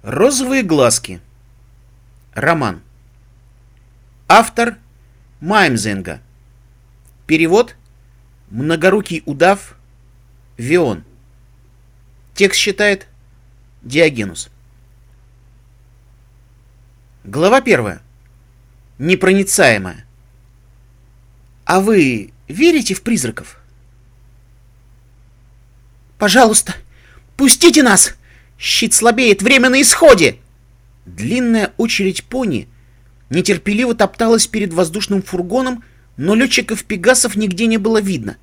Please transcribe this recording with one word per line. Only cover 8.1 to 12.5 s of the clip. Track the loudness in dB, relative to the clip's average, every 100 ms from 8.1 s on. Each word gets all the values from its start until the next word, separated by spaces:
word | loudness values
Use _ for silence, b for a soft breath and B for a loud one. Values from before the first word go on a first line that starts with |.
| _ _ _ _
"Многорукий | -8 -4 0 0 0 -4 -10 -10
удав" | 0 0 0 -6 -20 _ _ _ _ _ _ _ -14
Вион. | -2 -2 -2 -6 -12 _ _ _ _ _ _ _ _ _ _ _ _
Текст | -2 0